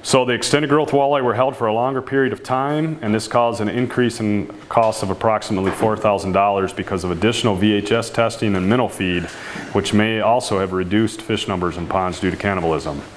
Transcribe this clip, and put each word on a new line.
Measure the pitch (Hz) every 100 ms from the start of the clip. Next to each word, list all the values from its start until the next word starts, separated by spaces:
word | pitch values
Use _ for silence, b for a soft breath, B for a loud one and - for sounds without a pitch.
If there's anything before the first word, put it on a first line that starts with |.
so | - 135
the | 123
extended | 117 - 143 147
growth | 147 147
walleye | 143 139 143
were | 123
held | 107 131 131
for | 117
a |
longer | 110 127 131
period | 127 135 131
of | 107
time, | - 127 139 151 160 156
and | 110
this | 107 -
caused | 120 120 104
an | 107
increase | 107 123 - 120 113
in | 107 104 - - -
cost | - 110 107
of | 95
approximately | 92 113 107 - 101 95
four | - 113 104
thousand | 107 98 98
dollars | 95 101 98 95
because | - 95 95
of | 90
additional | 85 107 117 117 95
V | 107
H | 104 104
S | 117 113
testing | - 117 - 110 98
and | 92
minnow | 123 110
feed, | - 92 87 82 B B B B
which | 101 95 104
may | 110 110
also | 101 123 - 98
have | 95
reduced | 92 90 104 110 -
fish | - 107 -
numbers | 92 87 85
in | 82
ponds | 92 92 90
due | 95
to | 90
cannibalism. | 101 95 82 76 78 71 -